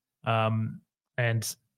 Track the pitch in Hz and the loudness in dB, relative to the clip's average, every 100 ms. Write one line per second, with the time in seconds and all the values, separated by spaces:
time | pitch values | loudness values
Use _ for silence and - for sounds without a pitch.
0 | _ _ 113 113 110 110 110 - _ _ | _ _ -2 2 2 2 -2 -6 _ _
1 | _ - 117 113 - - _ | _ -2 0 0 -2 -10 _